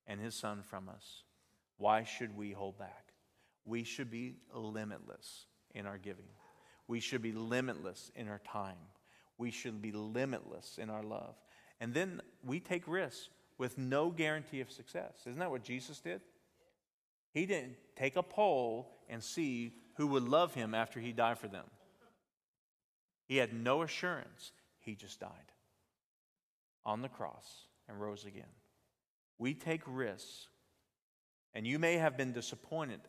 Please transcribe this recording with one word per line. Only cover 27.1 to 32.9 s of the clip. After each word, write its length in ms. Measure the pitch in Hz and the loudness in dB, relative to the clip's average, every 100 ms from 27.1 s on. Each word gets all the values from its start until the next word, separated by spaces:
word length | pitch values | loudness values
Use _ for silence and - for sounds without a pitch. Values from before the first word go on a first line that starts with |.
| - 95 - - - - _ - | -6 -8 -8 -16 -20 -20 _ -16
and 100 | 101 | -8
rose 260 | 104 104 104 | -6 -6 -10
again. 180 | 101 - - _ _ _ _ _ _ _ _ | -14 -16 -20 _ _ _ _ _ _ _ _
We 160 | 120 151 | -2 0
take 260 | 170 165 151 | 0 -2 -2
risks. 600 | 131 120 98 - - - _ _ _ _ _ _ _ _ _ _ 107 | -2 -2 -4 -10 -14 -18 _ _ _ _ _ _ _ _ _ _ -6
And 100 | 113 | 0
you 140 | 147 | 4
may 160 | 165 170 | 6 8
have 200 | 160 131 | 6 6
been 160 | 131 | 2
disappointed 680 | 120 - - - 160 147 | 0 -4 -8 -6 -4 -2